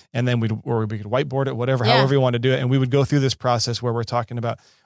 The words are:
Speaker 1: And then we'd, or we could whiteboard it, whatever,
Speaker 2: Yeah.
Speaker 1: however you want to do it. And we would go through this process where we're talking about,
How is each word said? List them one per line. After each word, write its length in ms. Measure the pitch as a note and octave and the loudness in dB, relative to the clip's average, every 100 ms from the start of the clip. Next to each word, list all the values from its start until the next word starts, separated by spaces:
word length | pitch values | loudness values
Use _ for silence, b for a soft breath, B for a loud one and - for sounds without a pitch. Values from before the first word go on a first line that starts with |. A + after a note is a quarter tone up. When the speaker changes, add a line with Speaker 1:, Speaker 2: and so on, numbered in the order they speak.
| B | B
Speaker 1:
And 160 | A#2+ B2 | -2 0
then 120 | A#2+ | 0
we'd, 120 | A2+ A2 | 0 -2
or 200 | - A#2 | -2 -2
we 140 | G#2+ G#2+ | -2 -6
could 80 | G#2 | -2
whiteboard 400 | B2+ D3 C3 C3+ | -2 -2 -2 -4
it, 100 | B2 | -2
whatever, 300 | B2 C3 A#2+ | -2 0 2
Speaker 2:
Yeah. 120 | - | 4
Speaker 1:
however 140 | C3 | 4
you 60 | C#3 | 4
want 140 | B2+ | 2
to 40 | A#2+ | 2
do 140 | B2+ | 2
it. 60 | C3 | 0
And 80 | B2+ | 2
we 80 | C3+ | 2
would 140 | C3 | 2
go 140 | C#3 | 2
through 160 | C3+ D3 | 2 2
this 140 | C3+ | 0
process 460 | - B2+ A#2+ A2+ A#2 | 0 0 0 -2 -4
where 140 | B2 | -4
we're 80 | A#2 | -4
talking 320 | A2+ A#2+ A#2+ A#2+ | -2 -4 -4 -6
about, 220 | A#2 A2 b b | -6 -8 b b